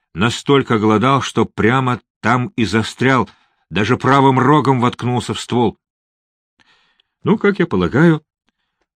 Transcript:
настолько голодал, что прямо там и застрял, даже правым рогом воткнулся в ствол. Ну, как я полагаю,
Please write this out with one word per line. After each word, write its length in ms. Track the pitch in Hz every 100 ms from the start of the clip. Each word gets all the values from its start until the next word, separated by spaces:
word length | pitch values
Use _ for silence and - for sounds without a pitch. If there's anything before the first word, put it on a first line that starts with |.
| _
настолько 640 | 82 113 - - 143 - 113
голодал, 420 | 107 107 127 139
что 260 | - - 104
прямо 540 | - 104 131 127 120 - _
там 280 | 107 123 123
и 100 | -
застрял, 640 | 104 110 107 - 123 131 101 _ _ _ _
даже 260 | 82 104 127
правым 420 | 120 139 135 127
рогом 420 | 120 151 127 131
воткнулся 540 | 120 - 120 123 -
в 60 | 107
ствол. 360 | - 117 113 - _ _ _ _ _ _ _ _ _ _ _ _ _ _
Ну, 140 | 135 220
как 200 | 202 202
я 80 | 170
полагаю, 580 | 95 85 117 170 156 - _ _ _ _ _ _